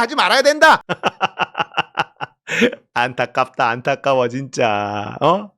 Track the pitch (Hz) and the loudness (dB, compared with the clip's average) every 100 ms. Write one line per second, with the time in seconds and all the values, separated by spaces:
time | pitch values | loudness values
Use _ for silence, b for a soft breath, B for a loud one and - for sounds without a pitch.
0 | 233 285 185 247 277 302 311 220 - 175 | 0 0 2 2 2 4 4 4 0 -4
1 | - - 180 - - - - - - - | -4 -4 -6 -4 -6 -6 -8 -6 -6 -4
2 | - - - _ - B 240 - _ 120 | -6 -8 -16 _ -8 B 0 -2 _ -2
3 | 123 127 123 - 127 - 120 120 135 135 | -2 -2 -4 -2 -2 0 -2 -2 -2 -2
4 | 139 131 120 127 135 - 120 104 101 104 | 0 2 0 -2 -8 -2 0 0 -2 -6
5 | 104 - 143 190 208 | -8 -2 0 0 -2